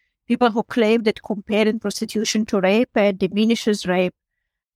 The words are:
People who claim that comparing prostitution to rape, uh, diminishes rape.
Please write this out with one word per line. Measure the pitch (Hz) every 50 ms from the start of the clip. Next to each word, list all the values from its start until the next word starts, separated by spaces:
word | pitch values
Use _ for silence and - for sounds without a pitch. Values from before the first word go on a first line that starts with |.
| _ _ _ _ _ -
People | 233 - 247 226
who | 202 233 -
claim | - - 247 214 214 226 233 208
that | 220 - -
comparing | - - 208 202 - - 214 214 214 220 220 220
prostitution | - 202 - - 220 - - 214 220 - - 214 220
to | - 226 196
rape, | 185 185 202 226 247 - -
uh, | 220 202 202
diminishes | 196 190 196 185 196 208 220 226 226 - - 220 208 - -
rape. | 180 180 185 180 180 - _ _ _ _ _ _ _ _ _ _ _ _